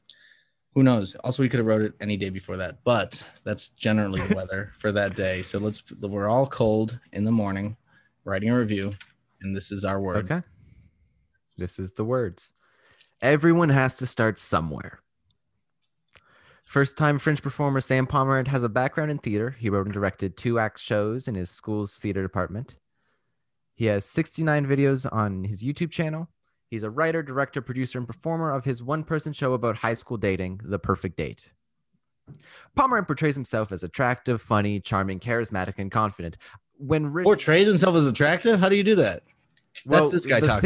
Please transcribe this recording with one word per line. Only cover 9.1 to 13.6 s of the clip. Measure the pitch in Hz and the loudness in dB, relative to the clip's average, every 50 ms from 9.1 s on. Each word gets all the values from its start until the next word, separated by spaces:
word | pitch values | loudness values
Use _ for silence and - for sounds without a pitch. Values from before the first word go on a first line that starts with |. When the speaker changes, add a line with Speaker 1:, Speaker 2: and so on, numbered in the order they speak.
| _ _ _ _ _ - | _ _ _ _ _ -12
Speaker 1:
and | 98 95 95 | -8 -8 -6
this | 98 92 - | -6 -6 -8
is | 104 98 98 | -6 -4 -4
our | 95 98 98 | -2 -2 -2
word. | 98 92 87 104 95 92 | -2 -2 -4 -4 -2 -2
Speaker 2:
Okay. | 156 180 - _ _ _ - - - - - _ _ _ _ _ _ _ _ _ _ _ _ _ _ | -4 -4 -6 _ _ _ -20 -20 -20 -20 -20 _ _ _ _ _ _ _ _ _ _ _ _ _ _
This | - 90 87 - - | -10 -10 -10 -8 -10
is | 95 92 - | -12 -10 -6
the | - 110 | -6 -4
words. | 113 127 127 117 92 87 - - - _ _ _ _ _ _ _ _ _ - - _ _ - | -2 -2 -2 -2 -4 -6 -10 -16 -20 _ _ _ _ _ _ _ _ _ -20 -20 _ _ -2
Everyone | 117 131 151 147 156 170 165 170 | 2 4 4 6 6 4 6 6